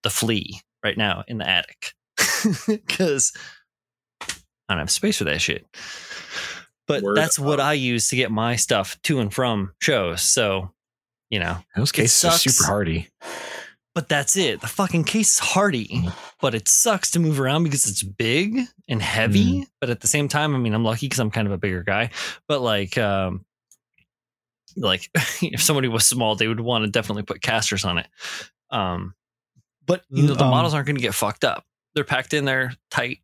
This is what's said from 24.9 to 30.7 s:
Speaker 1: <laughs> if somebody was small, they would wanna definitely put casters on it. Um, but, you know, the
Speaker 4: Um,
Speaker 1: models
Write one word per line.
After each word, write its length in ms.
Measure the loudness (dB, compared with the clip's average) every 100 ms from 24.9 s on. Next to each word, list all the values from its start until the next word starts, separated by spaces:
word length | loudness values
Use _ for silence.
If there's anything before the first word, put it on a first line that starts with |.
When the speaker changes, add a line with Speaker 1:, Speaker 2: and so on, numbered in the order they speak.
| -2 -2
Speaker 1:
<laughs> 40 | -4 -2 -2
if 200 | -4 0
somebody 260 | 2 2 2
was 180 | 2 2
small, 300 | 2 0 2
they 120 | 0
would 120 | 0
wanna 280 | 0 0 2
definitely 360 | 0 -2 -6
put 180 | -6 -4
casters 440 | 0 0 0 -2 0
on 120 | -2
it. 100 | -4 _ -12 -12 -14 _ _
Um, 440 | -4 -2 -4 -6 -14 _ _ _ _ _ _ -2
but, 180 | -2 _
you 140 | 2
know, 100 | 4 4
the 80 | 4
Speaker 4:
Um, 60 |
Speaker 1:
models 220 | 4 2